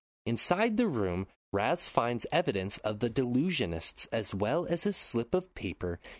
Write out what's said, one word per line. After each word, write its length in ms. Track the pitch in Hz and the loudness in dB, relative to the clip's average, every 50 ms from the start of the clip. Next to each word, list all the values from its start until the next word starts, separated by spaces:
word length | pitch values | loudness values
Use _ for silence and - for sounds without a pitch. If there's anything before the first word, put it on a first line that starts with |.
| _ _ _ _ - | _ _ _ _ -4
Inside 520 | 117 117 113 - - 180 185 220 240 214 | -2 -2 0 2 2 2 4 2 2 2
the 100 | 208 247 | 2 2
room, 400 | 208 143 113 101 92 87 90 95 - _ _ _ _ - | 2 2 2 2 2 2 0 -2 -4 _ _ _ _ 0
Raz 360 | 98 104 123 165 185 - - | 0 2 2 2 0 -2 -2
finds 380 | - - 117 120 123 113 - - - | 0 2 2 2 0 -2 -2 0 0
evidence 460 | 160 175 151 104 98 92 101 - - | 2 2 2 0 0 0 -2 -4 -4
of 220 | - 107 110 104 | -4 -4 -2 0
the 100 | 123 117 | 0 0
delusionists 960 | 107 135 131 120 120 127 156 185 175 139 113 85 82 82 - - - - - - - | 2 2 0 2 2 2 2 2 0 0 0 0 -2 -2 -4 -6 -6 -8 -8 -4 -4
as 200 | 113 101 - - | -4 -4 -2 -2
well 340 | 95 104 107 135 170 175 - | 0 0 2 2 0 0 0
as 160 | 175 165 - | -2 0 0
a 60 | 208 196 | 0 -2
slip 420 | - - - - 117 117 - - | -2 -2 -2 0 -2 0 0 0
of 200 | 185 180 - - | 0 0 -2 -8
paper 440 | - - 95 - - - 90 85 - - - - - | -6 -6 -6 -6 -4 -4 -4 -4 -4 -8 -14 -20 -20